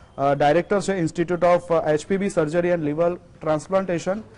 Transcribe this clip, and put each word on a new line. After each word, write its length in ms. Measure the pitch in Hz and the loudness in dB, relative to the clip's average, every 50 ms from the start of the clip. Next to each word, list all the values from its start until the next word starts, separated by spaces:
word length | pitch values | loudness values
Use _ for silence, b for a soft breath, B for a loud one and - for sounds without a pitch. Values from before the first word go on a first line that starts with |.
| B B B B | B B B B
અ, 160 | 135 139 143 | 0 0 2
ડાયરેક્ટર 460 | 143 147 147 151 170 170 - 208 196 | 2 4 4 4 2 2 0 0 -2
છે 200 | 175 - 196 190 | 0 -2 -2 -2
Institute 400 | 165 156 - - 170 160 180 165 | -2 -2 -2 -2 -2 -2 -2 2
of, 340 | 180 175 180 175 175 - 170 | 4 4 4 2 2 0 0
અ, 160 | 160 - 156 | 0 2 2
એચ 160 | 151 151 - | 0 0 0
P 100 | - 196 | -2 -2
B 100 | 190 202 | -2 -2
Surgery 480 | 196 - 175 156 147 156 175 175 180 175 | -2 0 0 0 0 0 0 0 0 0
and 60 | 170 151 147 | 0 0 -2
Liver 220 | 147 156 170 175 175 175 - - - - - | -2 0 0 0 -2 -4 -8 -18 -18 -8 -4
Transplantation 760 | 156 156 151 - - 190 190 190 185 175 165 - 180 190 220 214 - B | -2 -2 -2 -2 -2 -2 -2 0 0 -4 -4 -2 -4 -4 -6 -8 -14 B